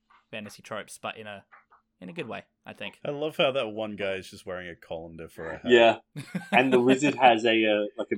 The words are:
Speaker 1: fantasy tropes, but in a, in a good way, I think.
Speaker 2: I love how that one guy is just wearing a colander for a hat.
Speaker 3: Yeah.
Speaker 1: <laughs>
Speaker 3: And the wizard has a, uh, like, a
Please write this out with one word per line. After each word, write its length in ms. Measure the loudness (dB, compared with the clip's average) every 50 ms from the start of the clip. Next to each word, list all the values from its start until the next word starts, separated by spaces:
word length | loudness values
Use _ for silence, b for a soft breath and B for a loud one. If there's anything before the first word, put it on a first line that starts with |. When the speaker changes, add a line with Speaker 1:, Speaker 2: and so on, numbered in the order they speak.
| _ _ _ _ _ _
Speaker 1:
fantasy 320 | -16 -16 -14 -16 -18 -20
tropes, 360 | -16 -12 -12 -12 -12 -14 -16 -14
but 160 | -12 -12 -12 -12
in 80 | -14
a, 180 | -16 -16 -18 -20 _ -20 -20 _ _ _ _ _ _ _ -20
in 80 | -18 -14
a 40 |
good 160 | -12 -12 -12 -10
way, 160 | -12 -14 -14 _ _ _ _
I 100 | -20 -18
think. 260 | -16 -16 -16 -14 _ -10
Speaker 2:
I 60 | -10
love 260 | -8 -6 -6 -6 -2
how 140 | 0 0 0
that 200 | 0 -2 -4 -6
one 260 | -6 -8 -8 -8 -8
guy 180 | -6 -6 -6 -6
is 160 | -6 -10 -14
just 160 | -18 -16 -12
wearing 220 | -12 -10 -10 -12 -14
a 80 | -16
colander 520 | -16 -14 -12 -12 -12 -12 -14 -16 -16 -16 -16
for 220 | _ -14 -12 -12
a 20 | -12
hat. 80 | -6 2
Speaker 3:
Yeah. 320 | 6 6 8 8 6 4 2 -4 _ -16 -16 -14
Speaker 1:
<laughs> 280 | -12 -12 -12 -4 0
Speaker 3:
And 200 | 2 2 4 4
the 80 | 4 4
wizard 360 | 6 4 4 4 2 0 2
has 280 | 4 6 6 6 6 4
a, 60 | 2 2 4 2
uh, 200 | 2 2 0 -2 -4 -6 -8
like, 80 | -8 -6
a 40 | -6